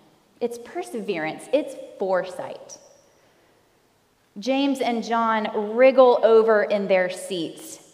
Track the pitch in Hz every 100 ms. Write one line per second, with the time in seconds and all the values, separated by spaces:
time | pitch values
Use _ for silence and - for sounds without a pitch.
0 | _ _ _ _ 233 240 - 349 359 233
1 | 196 175 156 156 - 285 - - - -
2 | 190 185 185 - 139 - - - _ _
3 | _ _ _ _ _ _ _ _ _ _
4 | _ _ _ 208 220 269 277 269 233 233
5 | 202 233 226 220 214 214 208 226 262 262
6 | 254 240 214 226 220 214 - 202 190 190
7 | 180 180 - 185 160 - - - -